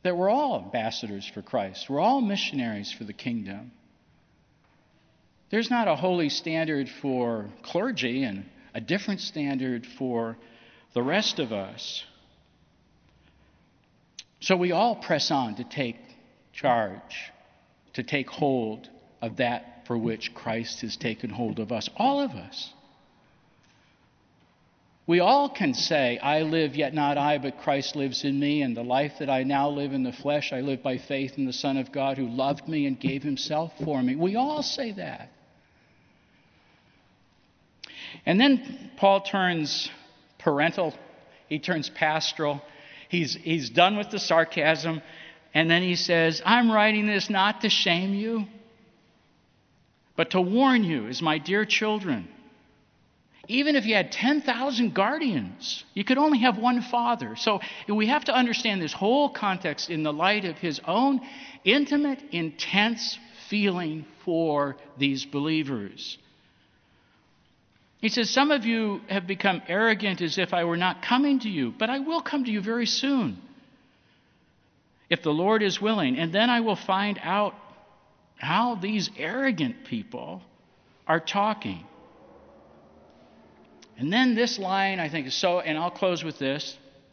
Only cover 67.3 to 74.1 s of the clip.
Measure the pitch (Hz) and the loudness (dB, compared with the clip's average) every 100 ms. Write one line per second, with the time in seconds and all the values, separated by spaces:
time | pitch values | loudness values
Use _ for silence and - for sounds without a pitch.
67.3 | _ _ _ _ _ _ _ 220 233 220 | _ _ _ _ _ _ _ -2 0 2
68.3 | 262 285 285 220 226 220 202 - 190 175 | 4 4 2 2 0 0 -2 -4 -4 -2
69.3 | 190 202 190 - 180 226 220 214 185 170 | 0 0 0 -2 2 2 2 0 -2 -2
70.3 | 190 185 180 170 170 185 175 - 247 285 | 0 0 2 0 2 0 0 2 4 4
71.3 | 269 226 175 123 - 220 269 277 330 302 | 2 0 -2 -2 0 -2 0 -2 -2 -2
72.3 | 294 247 214 196 233 233 - 269 277 170 | -2 0 -2 -2 -2 0 0 0 2 0
73.3 | 92 - - - _ _ _ _ | -4 -14 -20 -20 _ _ _ _